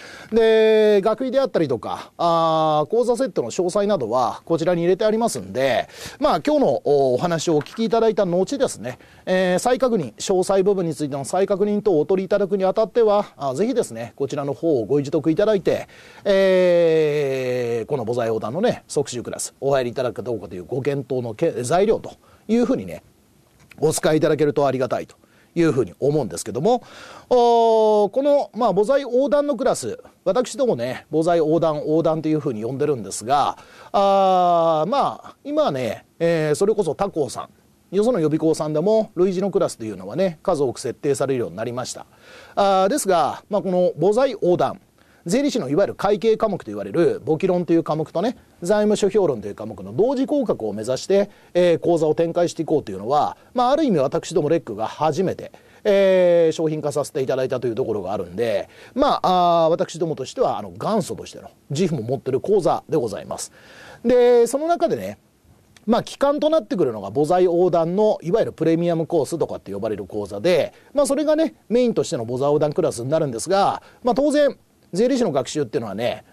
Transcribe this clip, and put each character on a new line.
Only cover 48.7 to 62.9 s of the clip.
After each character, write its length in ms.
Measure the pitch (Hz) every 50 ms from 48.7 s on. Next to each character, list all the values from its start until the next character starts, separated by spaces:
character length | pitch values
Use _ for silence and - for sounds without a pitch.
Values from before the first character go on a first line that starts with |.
| 208 208 208
務 100 | 208 208
諸 100 | 202 - 196
表 100 | - 220
論 220 | 190 165 135 107 98
と 60 | 101
い 20 |
う 40 | 98
科 100 | - 107
目 160 | 110 107 98 92
の 100 | 95 104
同 220 | 131 202 254 285
時 100 | 247 269
合 200 | 214 294 294 254
格 240 | 196 165 117 110 107
を 40 | 98
目 120 | 107 110
指 140 | 110 127 131
し 80 | - -
て、 220 | 196 196 202 196 - - - - -
え 220 | 175 180 175 165
ー、 40 | 151
講 180 | - 165 175 160
座 80 | 156
を 80 | 151 156
展 180 | - 165 165 165
開 160 | 175 175 160
し 60 | -
て 80 | - 165
い 20 |
こ 140 | 139 160 143
う 40 | -
と 80 | - 98
い 20 |
う 40 | 92
の 100 | 98 113
は、 280 | 139 147 131 92 82 - - _ -
ま 120 | 247 247
あ、 60 | 247
あ 60 | 277
る 60 | 302 320
意 80 | 269
味 80 | 196 151
私 360 | 131 143 - 165 - - 160
ど 60 | 185 151
も 60 | 143
レ 100 | 165 165
ッ 40 | -
ク 140 | - 110
が 100 | 98 110
初 380 | 107 - - 147 160 147 151 190
め 100 | 165 104
て、 160 | - - - - - _ - - - -
え 680 | 214 202 196 196 190 190 185 180 175 175 170 165 160
ー、 20 | 156
商 160 | - 165 156
品 120 | 156 151
化 120 | - 147 135
さ 120 | 147 139
せ 80 | - -
て 100 | 147 135
い 40 |
た 80 | 131 139
だ 80 | 131 131
い 60 | 127
た 100 | 127 123
と 80 | 110
い 60 | 123 113
う 20 |
と 100 | 113 127
こ 100 | 117 107
ろ 80 | 104 92
が 100 | 90 101
あ 40 |
る 120 | 107 92 85
ん 80 | 87
で、 320 | 95 117 117 104 95 82 - - - - - -
ま 240 | 240 294 269 180 - -
あ、 420 | 170 180 180 175 175 170 170 165
あ 20 |
ー、 40 | 160
私 280 | 165 - 175 - - 160
ど 80 | 180
も 80 | 165 147
と 100 | - 131
し 80 | - -
て 80 | 269
は、 200 | 240 151 120 98
あ 20 | 104
の、 80 | 98
元 320 | 87 107 127 165 208 220 151
祖 140 | - 110
と 100 | 78 92
し 60 | - -
て 80 | -
の 100 | - - - _ _ -
自 180 | 143 139 196 170
負 80 | 160
も 60 | 135 107
持 160 | 117 135 135
っ 20 |
て 100 | - -
る 100 | 127 123
講 200 | - - 208 202
座 240 | 156 165 139 110 -
で 80 | -